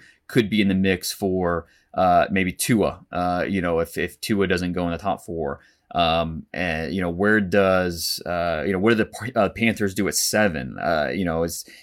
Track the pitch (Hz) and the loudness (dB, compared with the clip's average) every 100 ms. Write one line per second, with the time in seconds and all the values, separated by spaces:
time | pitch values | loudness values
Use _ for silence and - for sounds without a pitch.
0 | - _ - 139 104 107 101 95 95 90 | -12 _ -2 0 2 2 4 4 2 0
1 | - - 98 92 87 85 - _ _ - | -2 -4 -2 0 0 -2 -6 _ _ 0
2 | 92 87 - 95 92 - - 113 78 - | 4 4 4 0 0 -2 0 2 2 -2
3 | - 87 90 90 67 98 87 82 82 - | -8 -4 -2 0 0 0 0 0 -2 -4
4 | 87 - - 101 92 90 90 90 87 82 | -6 -6 -2 0 2 0 0 -2 -2 -2
5 | 98 - - 82 71 69 _ _ - - | -4 -6 -6 -6 -6 -8 _ _ -6 0
6 | 82 82 80 78 - - 87 78 80 95 | 2 2 -2 -6 -10 -6 -4 -4 -4 -4
7 | 87 85 104 107 92 101 95 92 90 85 | -2 0 2 2 2 4 4 4 2 -2
8 | - - - 87 85 78 78 92 110 110 | -6 -6 -4 -2 -2 -2 -2 2 4 4
9 | 101 - 110 117 95 - 113 107 101 98 | 0 -4 -4 0 0 2 0 0 -2 0
10 | 92 - - 107 107 73 65 50 58 80 | -2 0 0 2 2 0 -8 -4 -2 0
11 | 67 78 87 80 85 - - - | 0 -2 -2 0 -2 -4 -14 -20